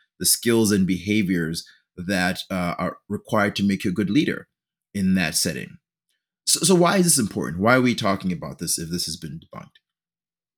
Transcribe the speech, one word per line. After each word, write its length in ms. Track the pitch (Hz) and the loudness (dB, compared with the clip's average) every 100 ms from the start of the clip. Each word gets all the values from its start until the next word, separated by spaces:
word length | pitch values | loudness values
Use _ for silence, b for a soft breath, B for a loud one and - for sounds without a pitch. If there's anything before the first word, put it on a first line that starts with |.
| b - | b -4
the 60 | 90 | -2
skills 460 | - 120 113 107 | 0 4 4 4
and 160 | 104 92 | 4 2
behaviors 800 | 87 92 107 92 87 80 82 b b b - | 0 0 0 2 0 -2 -6 b b b -10
that, 440 | 87 95 90 90 - | -4 0 0 -4 -6
uh, 240 | 95 87 - | -4 -4 -4
are 180 | 90 - - | -6 -8 -10
required 480 | 104 - 110 101 101 | -10 -2 0 0 0
to 80 | |
make 200 | 101 98 | 0 0
you 80 | 104 | -2
a 20 | |
good 160 | 90 92 | -2 0
leader 380 | 127 170 - - _ _ _ _ 101 | 0 0 -4 -10 _ _ _ _ -2
in 180 | 95 | 2
that 220 | 95 80 - | 2 0 0
setting. 420 | 87 65 - - _ _ _ _ _ _ - | -2 -4 -10 -16 _ _ _ _ _ _ -4
So, 140 | - | 0
so 140 | 175 180 | 4 6
why 220 | 170 196 | 6 4
is 60 | |
this 160 | 175 139 | 2 2
important? 420 | 104 104 69 85 | 0 -4 -6 0
Why 140 | 107 127 | 2 4
are 60 | |
we 120 | 123 | 4
talking 380 | 104 104 98 95 | 2 0 0 -2
about 260 | 82 71 - | -4 -8 -8
this 220 | 82 - | -6 -4
if 100 | 80 | -4
this 160 | 85 - | -4 -4
has 120 | 82 | -8
been 220 | 78 80 | -10 -12
debunked? 380 | - - - _ _ _ _ _ _ _ _ | -14 -18 -18 _ _ _ _ _ _ _ _